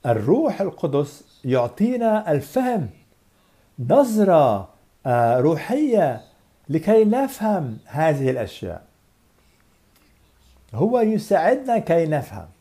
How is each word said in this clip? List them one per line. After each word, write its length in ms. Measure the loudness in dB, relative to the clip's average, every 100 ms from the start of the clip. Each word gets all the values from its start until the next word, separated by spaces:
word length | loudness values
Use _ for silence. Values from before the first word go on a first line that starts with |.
| 0
الروح 540 | -2 2 2 0 -2
القدس 640 | -6 -4 -4 -2 -4 -10 _ _
يعطينا 880 | -2 -2 -2 -2 -2 0 0 -2 0
الفهم، 560 | -4 -2 -4 -2 -4 -6 -14 _ _ _ _ _ _ _ -12
نظرة، 880 | 2 2 4 2 4 6 4 0 -6 _ _ _ -2
آه، 340 | 2 2 2
روحية 800 | 2 0 -2 -2 2 2 0 -2 -14 _ _ _ -6
لكي 360 | -4 2 4
نفهم 760 | 4 2 -2 -4 -4 -2 -4 -10 -10
هذه 440 | -2 0 0 -2
الأشياء. 520 | -2 -8 -10 -12 -12 _ _ _ _ _ _ _ _ _ _ _ _ _ _ _ _ _ _ _
هو 260 | -2 0 2
يساعدنا 760 | 2 0 0 2 2 0 0 -4
كي 280 | 0 0 2
نفهم. 400 | -2 -4 -14 -18 _